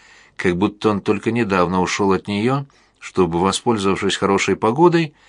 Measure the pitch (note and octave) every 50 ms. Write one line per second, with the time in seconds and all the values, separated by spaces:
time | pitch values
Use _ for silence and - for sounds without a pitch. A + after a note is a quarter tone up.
0 | _ - - - - _ _ - - F#2 F2 F2 G#2 G2+ - - - A2 G#2 F#2+
1 | - G#2+ G#2 G2 - A#2 A2+ A#2+ A#2 F#2+ G2 F2+ F2 E2+ F#2 F#2 F2 - - -
2 | G2+ G2 F#2 F2 - G2+ G2+ G2+ A2+ B2+ C3+ C#3+ C#3 - _ _ _ _ _ _
3 | - - - F#2+ F2+ E2 E2 E2+ F#2 G2 F#2+ - - B2 A2+ G#2 F#2+ G2 F2 -
4 | G2+ F#2+ - - G2+ F#2+ G2 G2 - G2 F#2 - A2 A2 B2+ D3+ F3 F3 E3 E3+
5 | E3 D3 - _ _